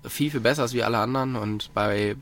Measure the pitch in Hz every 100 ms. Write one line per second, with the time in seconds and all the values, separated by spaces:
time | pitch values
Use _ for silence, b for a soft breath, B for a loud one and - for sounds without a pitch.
0 | - - 147 147 113 143 123 123 110 117
1 | 110 131 131 127 107 107 - - 104 104
2 | 104 -